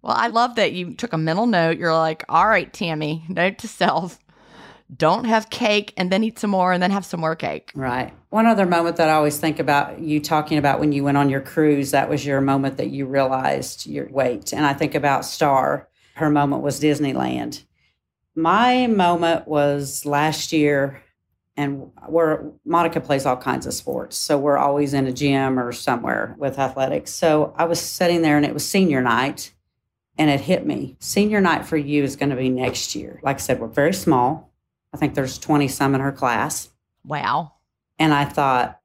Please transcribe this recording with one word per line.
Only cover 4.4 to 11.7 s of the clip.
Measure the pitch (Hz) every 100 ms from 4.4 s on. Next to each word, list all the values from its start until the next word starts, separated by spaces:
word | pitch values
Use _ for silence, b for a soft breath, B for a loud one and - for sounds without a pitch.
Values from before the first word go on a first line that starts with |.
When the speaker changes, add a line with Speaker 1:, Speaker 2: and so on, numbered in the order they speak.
| B B B B B
Speaker 1:
Don't | 135 156 196
have | 233 226 214
cake | - 226 208 208 -
and | 180
then | 190
eat | 220 -
some | 208
more | 190 180
and | 180
then | 180
have | 196 180
some | 175
more | 160
cake." | 160 120 76 -
Speaker 2:
Right. | 143 131 127 120 - _
One | 214
other | 226 208 185
moment | 175 170 170
that | 160
I |
always | 156 147 147
think | 160 151
about | 147 143 - -
you | 160 151
talking | 147 156 151 151
about | 139 -
when | 151
you | 139
went | 143 139
on | 139
your | 135
cruise, | 135 - 156